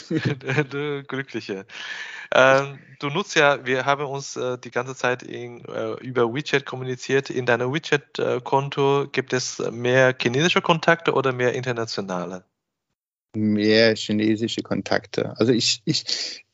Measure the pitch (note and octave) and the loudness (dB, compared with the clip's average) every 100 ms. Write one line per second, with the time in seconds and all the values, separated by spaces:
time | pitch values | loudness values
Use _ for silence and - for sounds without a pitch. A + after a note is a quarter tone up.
0 | - D#3+ - C#3 C3+ C3+ C3+ C#3+ D3 C#3+ | -6 -2 -2 -4 -2 -2 -2 -4 -6 -6
1 | C#3 C3 C3+ A2+ - F#2+ G2 - - - | -6 -8 -8 -10 -8 -10 -10 -14 -12 -12
2 | - - - - C3 C3+ C#3 C#3 - C3 | -12 -14 0 6 8 6 2 -6 -20 -10
3 | C#3+ D3+ G3+ E3 C#3+ C3+ B2+ C3 B2+ C#3 | -4 -4 0 4 4 4 0 0 0 0
4 | D3 C#3 C#3 B2 B2 B2 A#2+ A#2+ B2+ B2+ | -2 -6 -8 -6 -4 -4 -6 -6 -6 -4
5 | B2 B2 - A#2+ A#2+ A#2+ - A2+ A2+ - | -2 -2 -4 -12 -12 -14 -12 -8 -6 -6
6 | B2+ B2 A#2 B2 D3+ C#3 - B2+ B2+ B2+ | -6 0 0 0 0 -2 -2 -6 -6 -6
7 | - C3 - - B2 A#2 B2 D3 - D3 | 0 0 0 -2 2 2 2 -2 0 0
8 | - - B2 A#2+ B2 C3+ C#3 C#3+ C#3 C#3 | 0 -4 -2 -2 0 0 0 0 2 2
9 | C#3 C#3+ C3 B2+ - - - A2+ B2 B2+ | 0 -4 -2 -2 -4 -6 -6 -2 2 6
10 | B2+ B2+ B2 B2+ E3 - - E3 - E3+ | 4 4 0 2 2 2 2 2 4 2
11 | - C3+ C3+ B2 B2 B2+ B2+ A#2 A2 - | 2 2 0 2 0 0 -2 -4 -4 -6
12 | G2 F2+ F2 F#2 - _ _ _ _ _ | -4 -4 -4 -8 -14 _ _ _ _ _
13 | _ _ _ A2 G#2+ G#2 G#2+ A2 A2+ G#2+ | _ _ _ -2 0 2 4 6 6 4
14 | - G#2 G#2+ G#2+ A2+ - - G2+ F#2+ G2 | 0 0 2 2 0 -4 -4 -4 0 -2
15 | - - - - A2 B2 - - - D3+ | -2 -4 -4 0 2 4 2 0 -2 -2
16 | - - - - - | -4 -6 -8 -12 -18